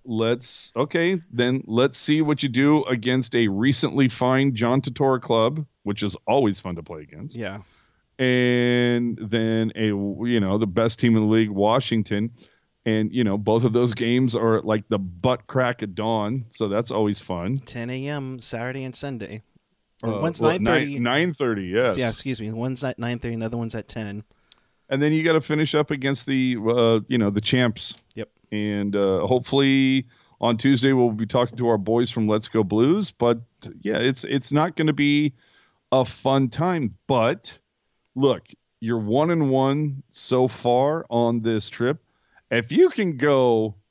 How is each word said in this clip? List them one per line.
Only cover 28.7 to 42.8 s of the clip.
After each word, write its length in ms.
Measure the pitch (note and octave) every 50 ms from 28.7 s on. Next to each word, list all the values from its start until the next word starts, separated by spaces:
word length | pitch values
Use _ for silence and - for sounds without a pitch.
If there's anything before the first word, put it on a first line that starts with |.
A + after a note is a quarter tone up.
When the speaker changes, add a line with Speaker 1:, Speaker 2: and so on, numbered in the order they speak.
| G2+ G2+ G#2 G2+ G2
Speaker 1:
uh, 300 | G2+ G2 F#2+ F#2+ F2+ F2
hopefully 800 | G#2 B2+ B2 A#2+ - C3+ C#3 C#3 C3+ C3+ C3+ C3+ C3 C3+ C3+ - - _ _ _ _ _ -
on 160 | - A#2+ A#2
Tuesday 360 | A2+ - C3+ C#3 A#2+ B2 C#3 C3+
we'll 200 | B2+ B2 A#2+ G#2+
be 120 | G#2+ A2+
talking 320 | G#2 - B2 B2 A#2+ - A#2+
to 100 | B2 A#2
our 100 | A2+ G#2
boys 320 | F#2+ G#2+ A2+ A#2+ A#2+ A#2
from 160 | - A#2+ G#2+ G#2
Let's 200 | G#2+ G#2+ A2 -
Go 140 | - A2+ G#2
Blues. 460 | F2+ G#2 A2 A#2+ C#3+ F3 G#3+ G3 - -
But, 280 | - A#2+ A#2+ A#2 A#2 A#2+ - _ _ - - - -
yeah, 180 | - G2+ G#2+ -
it's, 260 | A#2+ C3+ C3+ - -
it's 260 | G#2 B2+ C#3 - - C#3+
not 240 | D3 D#3 F3+ -
gonna 160 | - D#3+ D#3 D3
be 420 | C#3 C#3+ C#3+ C#3+ D3 D3+ C#3+ - _ _ _ _ _ _ _ _ _ _ _ B2+
a 120 | C3 B2+
fun 440 | B2+ - - - C3+ C3+ C#3 C3+ A#2+
time. 480 | - - E3 F#3 F3+ E3 C3+ G#2 - - _
But 500 | - C3+ A#2+ A2+ A#2+ E3+ - - - - - _ _ _ _ _ _ _ _ _ _ _
look, 260 | B2+ C#3 C3+ A#2 E2 - _ - - _ _ _ _
you're 180 | A#2 A2+ A#2+ A#2
one 320 | G#2+ G#2 A2+ C#3 D#3 E3+
and 200 | F3 E3 D3 C3+
one 520 | C3 C3 C3+ C3+ C#3 D3 D3+ D3 C3+ C3+ - _
so 380 | _ - - - C3+ B2+ B2+ A#2+
far 580 | - - - B2 A#2+ B2 C3+ D3 D#3 E3 - -
on 320 | A#2 A#2 A#2+ A#2 A#2+ A#2 A2
this 280 | A#2 A2+ G#2+ - -
trip. 320 | - - A#2+ B2+ D3+ - _ _ _ _ _ _ _ _ _ _
If 200 | A2+ A#2+ A2+ A#2+
you 200 | F3+ C#4